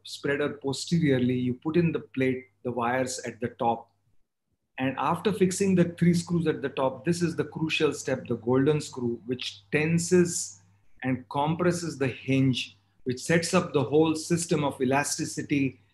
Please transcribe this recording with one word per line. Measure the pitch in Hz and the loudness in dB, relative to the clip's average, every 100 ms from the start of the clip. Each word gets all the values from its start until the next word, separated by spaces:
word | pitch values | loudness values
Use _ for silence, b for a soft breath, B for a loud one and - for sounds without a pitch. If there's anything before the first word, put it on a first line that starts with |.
spreader | - - 143 143 143 - | -16 -8 -4 -2 -2 -4
posteriorly, | 139 131 - 170 147 127 123 | -6 -6 -2 2 4 4 2
you | 127 123 123 | 0 -2 -4
put | 156 180 | 0 2
in | 165 | 2
the | 139 | 0
plate, | - 131 131 127 - _ | -6 -2 0 -2 -8 _
the | 123 | -6
wires | 117 117 127 123 - 120 | -2 0 0 -2 -6 -10
at | 113 | -8
the | 117 | -8
top. | - 117 113 - _ _ _ _ _ _ _ _ - | -2 -2 -2 -6 _ _ _ _ _ _ _ _ -4
And | 135 135 | -4 -2
after | 139 175 214 | -2 0 0
fixing | 185 190 185 196 | 2 2 2 2
the | 185 170 - | 4 2 4
three | 170 | 4
screws | 175 - 170 156 | 4 2 0 0
at | 131 | -2
the | 135 | -4
top, | 143 131 131 | -2 -2 0
this | 170 175 | -2 0
is | 170 135 | 0 0
the | |
crucial | - 151 156 - 147 | -4 -4 -2 2 2
step, | 139 - 120 - | 0 -4 -4 -4
the | 113 | -4
golden | 117 131 143 151 | 2 4 4 2
screw, | - 127 120 120 117 | -2 -6 -4 -4 -6
which | 127 - - _ | -6 -6 -12 _
tenses | 147 160 170 170 180 175 - - - _ _ - - | 0 2 0 4 4 4 0 -8 -12 _ _ -20 -8
and | 127 127 - | -4 -4 -4
compresses | 143 151 165 175 170 165 131 | -2 0 2 0 0 -4 -2
the | 131 | -4
hinge, | - 131 135 135 123 - - _ _ | -2 0 2 2 0 -6 -16 _ _
which | 127 123 | -6 -4
sets | - 170 170 | 0 0 2
up | 180 - | 0 2
the | 147 | -2
whole | 131 151 160 | 2 2 2
system | 156 - 170 - 156 | 0 -2 -2 0 0
of | 143 - | 0 -2
elasticity | 127 135 143 - 131 151 - 143 131 b b | 0 2 0 -4 -6 -8 -2 0 0 b b